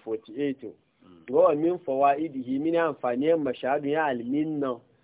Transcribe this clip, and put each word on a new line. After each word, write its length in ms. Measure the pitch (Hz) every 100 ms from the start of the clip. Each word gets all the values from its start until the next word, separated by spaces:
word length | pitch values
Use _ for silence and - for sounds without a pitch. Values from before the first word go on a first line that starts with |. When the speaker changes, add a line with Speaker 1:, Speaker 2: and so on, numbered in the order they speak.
Speaker 1:
forty-eight. 580 | - 110 - 110 143 131
Speaker 2:
Mm. 680 | 110 - _ _ - 87 82
Speaker 1:
Wa 240 | 135 180
min 240 | 147 165 180
fawaidihi, 800 | - 135 139 147 160 135 123 135
min 140 | 156 165
amfani 580 | 165 131 127 123 147
mashahadu 540 | 165 139 120 127 143 143
ya 160 | 151
alminna, 760 | 151 123 117 143 156 151 139 117 - _